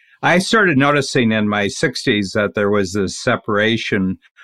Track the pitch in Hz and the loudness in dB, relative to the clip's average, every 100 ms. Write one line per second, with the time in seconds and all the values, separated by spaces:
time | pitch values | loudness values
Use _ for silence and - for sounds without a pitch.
0 | _ _ 143 175 - 226 185 135 143 147 | _ _ 0 0 2 2 4 4 2 2
1 | 131 139 113 110 104 104 101 - 156 - | 0 0 0 0 0 0 -2 -2 -4 -2
2 | 139 104 98 110 101 110 101 104 92 101 | -2 -2 0 -2 -2 0 0 0 0 -2
3 | 92 - 127 110 - 104 110 113 - 104 | -4 -4 -2 -2 -2 0 2 0 -2 -2
4 | 95 92 _ _ | -2 -4 _ _